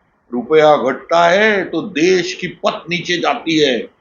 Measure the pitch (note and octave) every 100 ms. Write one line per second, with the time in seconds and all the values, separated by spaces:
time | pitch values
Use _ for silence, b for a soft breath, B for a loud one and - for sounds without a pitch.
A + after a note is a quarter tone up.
0 | _ _ _ B2 A2 D#3 D3+ D3 B2 -
1 | - E3+ E3+ F#3+ G#3+ G3+ E3+ E3 A#2+ B2+
2 | E3+ F#3 E3+ - F3+ - G#3 - E3 F3
3 | E3 F3 D3+ - E3 D#3 C#3+ A#2 F#2 _